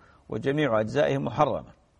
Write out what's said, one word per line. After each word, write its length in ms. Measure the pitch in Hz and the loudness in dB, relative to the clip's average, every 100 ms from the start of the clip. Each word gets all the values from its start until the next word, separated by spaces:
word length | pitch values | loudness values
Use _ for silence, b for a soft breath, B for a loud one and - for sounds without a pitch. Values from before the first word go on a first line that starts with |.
| b b - | b b -10
وجميع 500 | 127 131 147 143 110 | -4 -2 0 2 2
أجزائه 380 | 110 131 147 139 | 2 0 2 0
محرمة، 560 | 139 123 139 87 62 - _ | -2 0 0 0 -8 -20 _